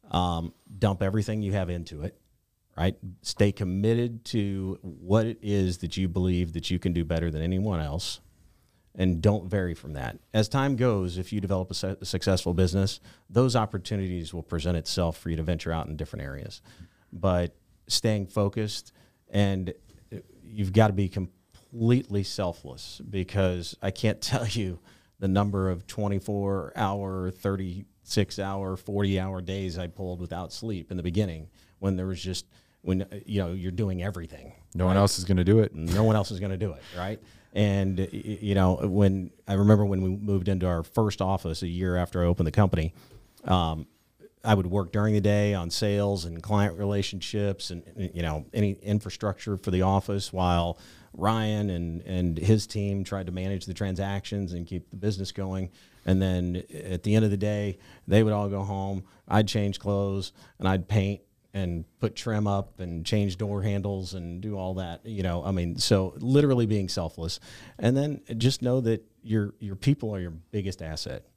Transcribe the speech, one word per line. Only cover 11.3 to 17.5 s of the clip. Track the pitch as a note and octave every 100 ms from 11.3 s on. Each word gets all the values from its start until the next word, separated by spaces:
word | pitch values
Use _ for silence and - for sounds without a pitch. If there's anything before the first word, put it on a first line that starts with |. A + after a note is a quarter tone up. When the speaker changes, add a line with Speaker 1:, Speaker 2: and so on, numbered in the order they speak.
Speaker 1:
you | G#2
develop | F#2 F#2+ F#2
a |
su-, | F#2+ F#2+ G2
a | F#2
successful | F#2 - F#2 -
business, | F2 F#2 F#2 G2 - - - _
those | A2 B2+ A#2
opportunities | G#2+ G2 - G#2 F#2+ F2+ D#2+
will | F2
present | D#2 E2+ D#2+ E2+
itself | - - E2+ E2
for | E2
you | D#2+
to |
venture | D#2+ E2 -
out | E2 D#2
in | D2+
different | D2+ -
areas. | C2+ C2+ - - - - E2 _ _
But | G2 F#2+ F2+ F2